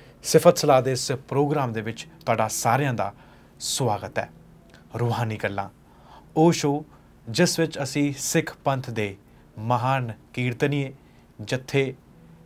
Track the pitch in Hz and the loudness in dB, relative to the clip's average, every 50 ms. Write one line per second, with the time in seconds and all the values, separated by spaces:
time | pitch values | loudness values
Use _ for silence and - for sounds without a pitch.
0 | - - - - - - - 156 - 175 - - 156 147 135 131 120 135 131 127 | -20 -20 -20 -12 0 4 4 6 8 6 6 6 6 4 4 4 4 2 -2 -2
1 | - - 131 - - - 131 139 147 143 151 147 131 117 110 113 104 113 - - | -4 -4 -6 -6 -6 -2 0 0 0 2 0 0 -2 -2 -4 -4 -6 -6 -8 -10
2 | - - - - - 123 113 110 110 107 - - - 117 120 135 147 135 117 104 | -14 -18 -20 -4 0 0 2 2 0 -2 -2 -2 0 2 2 2 2 0 -2 -2
3 | 98 101 - - - - - - - - - - - - - - 131 110 104 98 | -4 -6 -8 -12 -20 -20 -20 -20 -20 -20 -16 -10 -8 -6 -4 -2 0 0 -2 -2
4 | 101 92 - 110 - - - - - - - - - - - - - - - 110 | -6 -6 -6 -6 -8 -8 -12 -20 -20 -20 -20 -20 -20 -20 -20 -20 -16 -10 -6 -4
5 | 120 117 117 117 117 110 110 101 - 98 98 98 98 98 - - - - - - | -2 -2 -2 -2 -2 -4 -4 -4 -6 -4 -4 -6 -8 -8 -12 -20 -20 -20 -20 -20
6 | - - - - - - - 160 160 170 165 - 156 143 143 151 156 - - - | -20 -20 -20 -20 -20 -4 2 4 4 6 4 4 0 -2 -2 -2 -6 -12 -20 -20
7 | - - - - - 113 110 151 180 170 - 165 165 160 - 135 139 123 - 147 | -20 -20 -20 -18 -12 -4 0 2 2 2 2 0 -2 -2 -2 -6 -6 -4 -2 0
8 | 143 143 135 - - - - 165 160 - - - - 139 135 131 131 123 110 110 | 0 0 -2 -4 -4 -2 0 -2 -2 -2 -8 -6 -2 -2 -2 -2 -4 -6 -4 -4
9 | 104 98 98 - - - - - - - - 110 110 120 123 117 120 131 135 135 | -4 -4 -6 -12 -18 -20 -20 -20 -20 -20 -14 -8 -2 -2 0 0 0 0 0 0
10 | 123 113 107 - - - - 127 123 123 117 - 147 139 147 143 139 131 - - | -2 -6 -8 -12 -18 -10 -6 -4 -2 -2 0 0 0 0 0 -2 -4 -6 -8 -16
11 | - - - - - - _ - 104 - 135 127 - - - 139 135 - - - | -20 -20 -20 -20 -20 -20 _ -14 -6 -4 -4 -4 -4 0 0 0 0 0 -4 -10
12 | - - - - - - - - - | -16 -20 -20 -20 -20 -20 -20 -20 -20